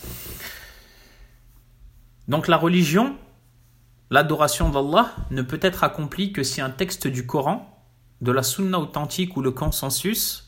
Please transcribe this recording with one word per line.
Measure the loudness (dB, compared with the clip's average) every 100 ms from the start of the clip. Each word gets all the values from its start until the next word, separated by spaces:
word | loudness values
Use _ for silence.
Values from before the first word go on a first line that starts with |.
| -14 -12 -14 -14 -14 -16 -18 -20 -20 -20 -20 -20 -20 -20 -20 -20 _ -20 -20 -20 -20 _ -2
Donc | 0 4
la | 4
religion, | 6 4 6 4 2 -2 -16 -20 _ _ _ _ _ _ 2
l'adoration | 4 4 4 2 2 2
d'Allah, | 2 2 4 2 -2 -6
ne | -4
peut | -4 0
être | 0 2 0
accomplie | 0 -6 -4 -4
que | -2
si | -4 -2
un | -4
texte | -4 -4 -2 -4
du | -4 -2
Coran, | 0 0 -2 -6 -20 _ _ _ -4
de | 0
la | 2
sunna | 0 0 0 0
authentique | -2 -4 -4 -4 -4 -2
ou |
le | -2
consensus | 0 -2 -2 -2 -2 -2 -2 -4 -6